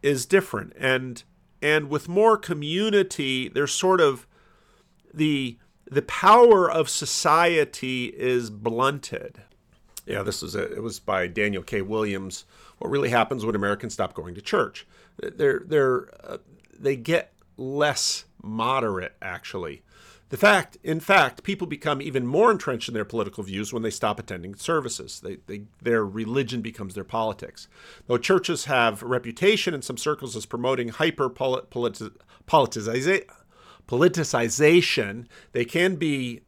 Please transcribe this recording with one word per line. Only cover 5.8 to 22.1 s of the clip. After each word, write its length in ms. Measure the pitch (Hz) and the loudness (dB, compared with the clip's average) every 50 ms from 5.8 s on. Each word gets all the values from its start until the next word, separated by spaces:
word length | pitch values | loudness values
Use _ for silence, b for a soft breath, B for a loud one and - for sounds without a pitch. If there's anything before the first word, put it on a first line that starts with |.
| _ - | _ -2
the 120 | 135 143 | -2 -2
power 680 | 147 - - - - 190 214 240 240 240 220 190 180 165 | -2 -2 -6 4 8 8 10 10 12 10 10 8 8 4
of 200 | - 160 156 - | 2 0 0 0
society 1200 | - - 151 - - - - 160 151 165 170 175 170 156 147 - - - - 127 127 127 123 | -2 -4 -4 -4 -4 0 2 4 4 6 4 4 4 4 2 0 -2 -8 -6 -4 -4 -4 -4
is 420 | - - - 120 127 127 123 120 110 | -6 -6 -4 -2 0 0 0 -2 -4
blunted. 920 | 107 104 110 113 113 117 131 135 143 143 - - - - - - - - - _ _ _ _ _ _ _ _ _ _ - _ | -10 -4 -4 -4 0 2 0 0 0 -2 -10 -10 -10 -10 -10 -12 -16 -18 -20 _ _ _ _ _ _ _ _ _ _ -18 _
Yeah, 180 | - - 101 98 | -6 -6 -4 -4
this 200 | 104 95 - - | -4 -6 -6 -8
is 120 | 87 92 | -8 -6
it. 160 | 101 98 - | -6 -6 -6
It 120 | - 104 110 | -8 -8 -8
was 160 | 113 98 - | -8 -10 -10
by 280 | _ - 98 95 90 | _ -4 -2 -2 -2
Daniel 360 | 87 85 107 104 104 101 92 87 | -2 -2 -2 -2 -2 -2 -4 -6
K. 180 | - - 104 | -4 -4 -4
Williams. 640 | 95 98 107 110 110 104 98 95 95 95 92 - - b b b b b b b | -4 -2 -2 -2 -2 -2 -4 -6 -8 -10 -12 -14 -16 b b b b b b b
What 120 | - - | -6 -4
really 180 | 139 139 139 127 | -2 -2 0 2
happens 360 | 120 117 113 - 131 123 107 | 2 2 2 0 -2 -6 -4
when 100 | 113 107 | -4 -2
Americans 380 | 104 98 101 104 101 - 113 - | -2 0 -2 -2 -2 -6 -12 -6
stop 200 | - 98 - - | -4 -6 -6 -6
going 220 | - 78 87 87 | -12 -12 -12 -14
to 60 | 98 | -12
church? 440 | - - - 190 127 92 - - - b b b b b b | -8 -2 0 0 0 -2 -4 -16 -20 b b b b b b
They're, 460 | - - - - - 156 139 131 - - | -10 -10 -10 -4 0 2 2 2 0 -2
they're, 440 | - 156 147 135 131 127 127 - - - - - | 0 2 2 4 4 2 0 -4 -8 -20 -20 -16
uh, 140 | - - - _ _ - _ _ _ _ | -14 -14 -14 _ _ -20 _ _ _ _
they 180 | _ - 135 139 | _ -2 -2 -2
get 360 | 123 113 139 165 170 - _ _ _ _ _ _ | -2 -2 0 0 0 0 _ _ _ _ _ _
less 680 | - 131 131 139 143 147 147 139 - - - - - - _ _ _ | -12 -10 -6 0 2 2 2 2 0 -2 -2 -4 -4 -8 _ _ _
moderate, 720 | - 101 110 113 113 123 131 135 120 110 98 92 90 - _ _ | -12 -10 -6 -2 0 0 0 0 0 0 -2 -4 -6 -8 _ _
actually. 600 | - 95 90 87 - - - 95 87 78 69 - _ b b b b b b b b _ | -12 -12 -12 -12 -12 -10 -10 -8 -8 -8 -10 -14 _ b b b b b b b b _
The 80 | - | -2
fact, 400 | 127 - 208 208 185 165 - - - | 2 4 4 4 4 2 -4 -14 -12
in 180 | _ - 160 160 | _ -4 -4 -4
fact, 440 | - - 196 190 147 127 - - _ | 0 2 4 4 4 2 0 -8 _
people 240 | - 196 196 190 | -8 -6 -6 -6
become 340 | 156 147 139 - 156 147 135 | -8 -8 -6 -2 -4 -2 -2
even 240 | 143 151 | -4 -4